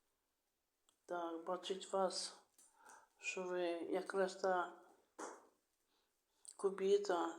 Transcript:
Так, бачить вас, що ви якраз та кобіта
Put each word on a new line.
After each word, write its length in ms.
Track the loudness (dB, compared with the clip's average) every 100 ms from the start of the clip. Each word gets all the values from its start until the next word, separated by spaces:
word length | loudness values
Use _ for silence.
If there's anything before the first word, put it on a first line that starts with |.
| _ _ _ _ _ _ _ _ _ _ -6
Так, 380 | -4 -4 -6
бачить 500 | -4 -4 -4 -6 -2
вас, 440 | 2 2 0 -6 -10 _ _ -20 _ -20 -20 _ _
що 260 | -8 -6
ви 180 | -2 0 0 0 0
якраз 440 | -2 0 2 2 2
та 380 | 2 2 0 -6 -20 -20 _ -14 -12 -12 -20 _ _ _ _ _ _ _ _ _ -20 -2
кобіта 800 | -2 2 4 4 4 2 0